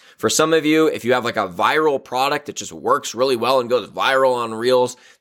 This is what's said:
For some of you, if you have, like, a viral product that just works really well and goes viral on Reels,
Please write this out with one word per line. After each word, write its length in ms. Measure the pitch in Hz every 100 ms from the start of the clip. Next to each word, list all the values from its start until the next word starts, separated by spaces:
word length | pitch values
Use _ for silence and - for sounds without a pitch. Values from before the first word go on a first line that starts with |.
| - _
For 140 | 113
some 200 | - 156
of 140 | 160 151
you, 220 | 156 160
if 180 | - 113
you 80 |
have, 100 | 127
like, 140 | 117 113
a 100 | 98
viral 560 | 90 107 147 156 135
product 440 | - 123 139 147 -
that 80 | -
just 180 | 98
works 400 | 82 85 135 -
really 220 | 110 131 123
well 240 | 117 135
and 100 | 117
goes 180 | 120 95
viral 460 | 87 110 135 135
on 180 | 123 117 113
Reels, 420 | 120 127 123 - - _